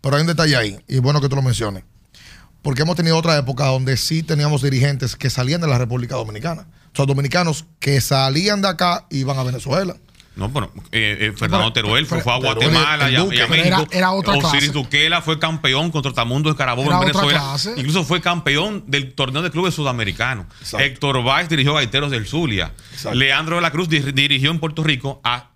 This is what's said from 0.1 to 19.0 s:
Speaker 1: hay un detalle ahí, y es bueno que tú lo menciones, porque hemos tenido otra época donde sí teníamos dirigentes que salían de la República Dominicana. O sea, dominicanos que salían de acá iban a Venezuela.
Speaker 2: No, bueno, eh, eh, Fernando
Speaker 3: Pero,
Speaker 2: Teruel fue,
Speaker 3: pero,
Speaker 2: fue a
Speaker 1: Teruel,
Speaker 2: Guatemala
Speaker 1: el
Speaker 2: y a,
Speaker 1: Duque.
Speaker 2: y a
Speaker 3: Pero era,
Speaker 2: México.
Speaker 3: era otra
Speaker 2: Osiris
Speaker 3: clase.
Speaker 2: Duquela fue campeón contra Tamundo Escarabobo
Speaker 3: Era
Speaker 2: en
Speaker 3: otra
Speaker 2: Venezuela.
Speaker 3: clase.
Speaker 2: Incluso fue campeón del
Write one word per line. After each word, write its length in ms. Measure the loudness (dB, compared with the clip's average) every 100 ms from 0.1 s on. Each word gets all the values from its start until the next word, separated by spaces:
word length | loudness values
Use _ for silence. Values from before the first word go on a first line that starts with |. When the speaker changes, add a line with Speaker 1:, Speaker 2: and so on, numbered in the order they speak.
| 2
Speaker 1:
hay 40 |
un 60 | 2
detalle 300 | 2 4 4
ahí, 220 | 0 -6 -2
y 100 | 2
es 40 |
bueno 220 | 4 2
que 80 | 2
tú 60 | 0
lo 40 |
menciones, 440 | 2 0 -2 -4 -14 _ _ -20 -20 -20 -20 _
porque 220 | -4 0
hemos 120 | 0
tenido 220 | 0 2 2
otra 220 | 2 2
época 260 | 0 0
donde 320 | 0 0 0 -2
sí 260 | 0 -2
teníamos 380 | 0 0 2 0
dirigentes 560 | 0 2 0 0 -4 -2
que 140 | -4
salían 320 | -2 -2 0
de 60 | 2
la 100 | 0
República 380 | 0 -4 -4 -6
Dominicana. 500 | -6 -8 -8 -8 -12 -20 -12
O 40 | -2
sea, 100 | 0
dominicanos 580 | 0 0 0 0 -2 -8 _
que 180 | 0 2
salían 580 | 2 2 2 2 2 2
de 80 | 0
acá 380 | 2 0 0 -4
iban 300 | -4 -2 -2
a 40 |
Venezuela. 540 | -2 -4 -2 -2 -2 -8 -20 -20 -20 -8
Speaker 2:
No, 120 | -4
bueno, 200 | -4 -6 -10 -4
eh, 240 | 0 0 0
eh, 120 | -2 -2
Fernando 360 | 0 2 2
Speaker 3:
Pero, 120 | 0 0
Speaker 2:
Teruel 200 | 0 0
fue, 120 | -2
Speaker 3:
pero, 60 |
Speaker 2:
fue 80 | 0
a 40 | 0 0
Speaker 1:
Teruel, 160 | 2 2
Speaker 2:
Guatemala 380 | 4 2 2 2
Speaker 1:
el 40 |
Speaker 2:
y 40 | 2
a, 40 |
Speaker 1:
Duque. 120 | 2
Speaker 2:
y 60 | 2
a 80 | 2
Speaker 3:
Pero 140 | 4
era, 120 | 4 2
Speaker 2:
México. 140 | 2 0
Speaker 3:
era 140 | 2
otra 220 | 0 0
Speaker 2:
Osiris 160 | 2 2
Speaker 3:
clase. 200 | 2 2
Speaker 2:
Duquela 480 | -2 0 2 2 2
fue 200 | 0 -2
campeón 500 | -2 0 0 2 0
contra 220 | -2 -2
Tamundo 360 | -2 0 2 0
Escarabobo 360 | 0 0 0 2
Speaker 3:
Era 120 | 4
Speaker 2:
en 100 | 4
Speaker 3:
otra 120 | 2
Speaker 2:
Venezuela. 180 | 2 2
Speaker 3:
clase. 320 | 0 -4 -4 -4
Speaker 2:
Incluso 280 | -2 0
fue 160 | 0 0
campeón 640 | 0 0 0 0 0 -6 -4
del 280 | -4